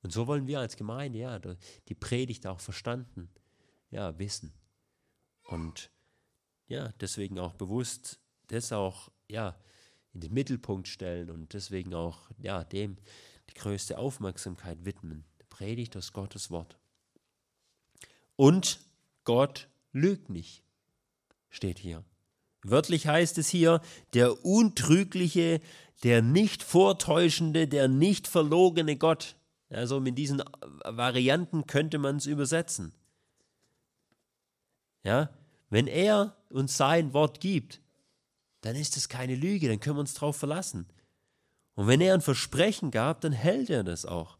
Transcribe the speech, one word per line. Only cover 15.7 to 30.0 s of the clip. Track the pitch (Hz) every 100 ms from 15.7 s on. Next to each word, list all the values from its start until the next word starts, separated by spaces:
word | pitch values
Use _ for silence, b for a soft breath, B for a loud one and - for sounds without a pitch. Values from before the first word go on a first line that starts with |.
| 117 117 98
aus | 87
Gottes | - 98 98 -
Wort. | 85 82 - _ _ _ _ _ _ _ _ _ _ _ _ b b b
Und | - 139 185 180 - _ _ _ _
Gott | - 120 143 139 - _ _
lügt | 131 170 202 -
nicht, | 90 87 - _ _ _ _ _ _ _ _ _
steht | - 98 90
hier. | 92 82 - _ _ _ _ _
Wörtlich | 104 123 156 170 156
heißt | 156 170 -
es | 156
hier, | 180 165 165 B B B
der | 120 123 -
untrügliche, | 175 202 220 - 110 165 196 185 180 175 165 165 B B B _
der | 120 117
nicht | 113 156 208 -
vortäuschende, | - 170 196 190 - 156 175 151 165 156 156
der | 143 135
nicht | 131 175 196 -
verlogene | 175 151 165 185 165 156 135
Gott. | 160 160 - - _ _ _
Also | 104 120 139